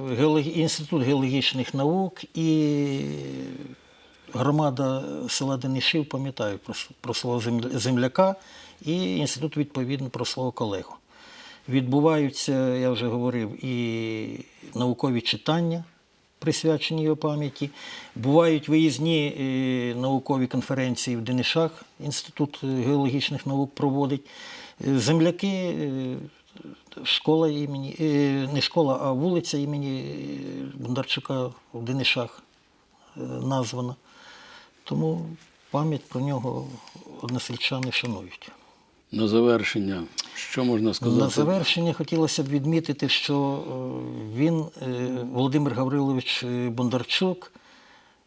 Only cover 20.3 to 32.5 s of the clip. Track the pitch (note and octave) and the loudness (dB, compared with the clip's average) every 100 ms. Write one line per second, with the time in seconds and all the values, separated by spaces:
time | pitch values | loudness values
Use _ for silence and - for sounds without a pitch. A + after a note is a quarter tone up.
20.3 | C3+ B2 B2+ - C3+ B2+ A#2+ - A#2+ A2+ | 0 2 0 -2 0 0 -2 -2 -2 0
21.3 | B2+ B2 E3 D#3+ D#3+ - - C#3+ C3+ - | 0 2 2 0 -2 -20 -10 -6 -6 -6
22.3 | - D3 - C3+ C3 A#2+ C#3+ C#3 C#3 - | -4 -4 -2 -4 0 2 4 2 0 -2
23.3 | C#3+ C#3 C#3 C#3 - C#3+ C3+ C#3 C#3 - | -4 -2 0 -2 0 0 2 0 -2 -6
24.3 | - - - - - - C3+ A2+ E3 E3 | -18 -16 -16 -16 -6 0 2 4 4 4
25.3 | E3+ G3 F#3+ F3+ D#3+ D3 C3+ B2+ C3 C#3+ | 2 -2 -2 -2 -2 -4 -4 -4 -6 -10
26.3 | _ _ - D3+ - - - - - - | _ _ -20 -20 -20 -20 -8 -2 0 4
27.3 | D#3 D#3+ D3 D3 C#3 C3+ - D#3 C#3+ C#3+ | 4 4 0 -4 -4 -6 -2 2 4 4
28.3 | C#3 C3 C#3+ - F3 D3 B2+ C#3+ C3 E3+ | 2 0 0 2 4 4 4 2 2 2
29.3 | F3 E3+ D3 C#3+ C#3+ C#3 C3+ C3+ C#3+ C#3 | 0 0 -2 0 -2 -2 -4 -6 -8 -8
30.3 | C#3+ C3+ C3+ C3+ C#3 B2 B2+ B2+ - - | -8 -8 -8 -8 -8 -4 -2 -2 -4 -4
31.3 | C3+ B2+ - _ A#2 A#2 C3+ B2 C3 A#2 | -4 -4 -8 _ -10 -4 0 0 0 -2
32.3 | - - | -8 -20